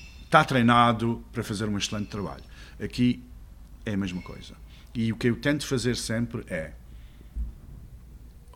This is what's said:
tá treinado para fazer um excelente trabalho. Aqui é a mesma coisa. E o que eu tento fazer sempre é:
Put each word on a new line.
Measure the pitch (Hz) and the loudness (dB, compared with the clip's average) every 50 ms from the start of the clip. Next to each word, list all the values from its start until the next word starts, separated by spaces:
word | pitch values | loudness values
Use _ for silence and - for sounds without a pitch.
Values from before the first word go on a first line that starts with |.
| - - - - - - | -16 -18 -18 -18 0 6
tá | - 156 | 6 6
treinado | 151 - 135 123 117 120 120 120 120 117 113 107 117 117 117 - - - | 8 6 4 4 6 8 8 8 8 6 6 4 2 0 -2 -2 -6 -8
para | - 117 104 | -6 -6 -4
fazer | - 107 95 110 104 | -4 -4 -2 -2 -2
um | 104 | -2
excelente | 98 - - 110 104 101 - | -2 -2 -2 -4 -6 -6 -6
trabalho. | - 104 95 76 67 - - - - - - - - - | -6 -6 -6 -6 -8 -10 -14 -16 -18 -18 -18 -18 -10 -8
Aqui | 107 101 - 127 123 123 120 - - - - - - - - - - - - - - | -8 -4 2 4 4 4 4 2 -4 -16 -18 -18 -18 -18 -18 -20 -20 -18 -20 -10 -6
é | 110 | -4
a | 101 98 | -2 -2
mesma | 98 90 90 87 | -2 -2 -4 -6
coisa. | - - 73 - - - - - - - - - - - - | -8 -10 -12 -14 -14 -16 -18 -18 -18 -20 -20 -20 -18 -8 -4
E | 113 113 113 | -2 0 0
o | 110 | 0
que | - 127 120 | 2 2 2
eu | 113 | 2
tento | - - 143 151 147 - | 2 2 0 0 0 0
fazer | - 139 120 104 123 113 | -2 -2 0 0 0 0
sempre | - - - 110 113 120 117 - 110 - - | -2 -2 -2 -2 -2 -2 -2 -4 -6 -6 -6
é: | 92 80 78 71 - - - - - - - - - - - - - - - - - - - - - - - - - - - - - - - - - - - - - | -6 -6 -6 -8 -10 -16 -18 -18 -18 -18 -18 -18 -20 -20 -20 -10 -6 -6 -6 -6 -8 -12 -16 -18 -16 -16 -16 -16 -18 -18 -18 -18 -20 -18 -20 -20 -20 -20 -20 -16 -2